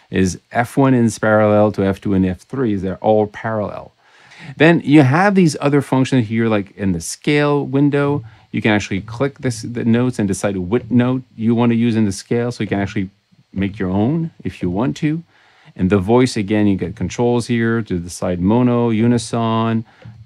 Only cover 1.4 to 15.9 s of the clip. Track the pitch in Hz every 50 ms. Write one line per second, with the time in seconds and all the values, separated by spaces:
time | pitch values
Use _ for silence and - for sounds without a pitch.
1.4 | 107 107 104 104 104 107 95 - 98 98 95 - - 104 98 95 92 92 90 -
2.4 | - _ - 135 127 110 104 95 90 92 90 - - 110 107 107 107 104 - -
3.4 | - 113 113 107 101 92 - - - - _ _ _ _ _ _ _ - - -
4.4 | - 147 135 - 147 165 170 139 - 131 143 156 139 123 139 170 196 208 196 190
5.4 | 180 156 - - 139 143 143 143 131 - 135 131 131 - 139 127 113 104 113 113
6.4 | 113 113 110 104 98 - - - 101 98 90 82 82 - - - - 151 147 147
7.4 | 147 147 143 143 135 131 131 139 147 143 139 143 143 143 143 143 - - - -
8.4 | _ _ - - - 117 104 104 - - 101 95 - - 110 - 135 139 - -
9.4 | 135 127 113 - - 113 120 117 117 117 113 120 123 127 123 - 107 95 95 -
10.4 | - 104 98 92 90 87 110 123 120 113 123 120 120 127 127 131 127 _ _ 113
11.4 | 107 113 117 117 120 120 117 113 117 120 110 110 110 98 92 - - - 120 117
12.4 | 120 123 117 - 110 95 104 101 98 98 - 104 95 92 - _ _ _ _ _
13.4 | _ _ - 95 98 98 95 - 95 90 92 101 107 127 160 170 165 165 - -
14.4 | - 92 - - 92 90 87 101 123 147 147 - 156 147 156 170 - _ _ _
15.4 | _ _ _ _ _ - - - 95 92